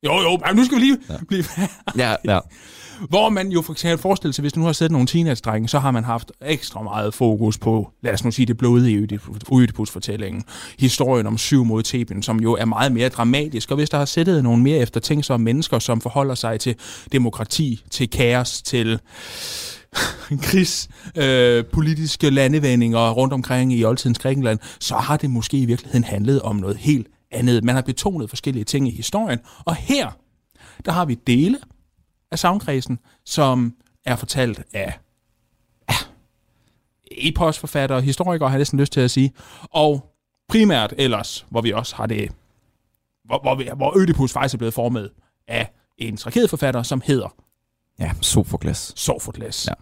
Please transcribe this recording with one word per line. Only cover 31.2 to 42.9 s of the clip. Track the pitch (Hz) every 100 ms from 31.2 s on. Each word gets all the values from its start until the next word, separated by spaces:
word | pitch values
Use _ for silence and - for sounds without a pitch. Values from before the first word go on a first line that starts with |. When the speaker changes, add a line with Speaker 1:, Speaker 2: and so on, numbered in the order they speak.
| -
Speaker 1:
dele | 123 170 277 - - _ _ _ _ _
af | 165
sagnkredsen, | 175 196 - 139 - 127 _ _ -
som | - 143 127 120 117 _ _
er | - 120
fortalt | - 143 123 101 -
af, | 107 95 - _ _ _ _ _ _ _ _ -
ja, | - - - _ _ _ _ _ _ _ _ _
eposforfattere, | - 156 - 165 156 156 151 135 131
historikere, | 135 135 180 170 139
har | 135
jeg |
næsten | 143 139
lyst | 139
til | -
at | 123
sige, | 131 135 - - -
og | - 165 151 143 - _ _ _ _
primært | 220 214 143 107 -
ellers, | 135 107 110 - -
hvor | 117
vi | 113
også | 104 123 -
har | 110
det, | 107 104 - _ _ _ _ _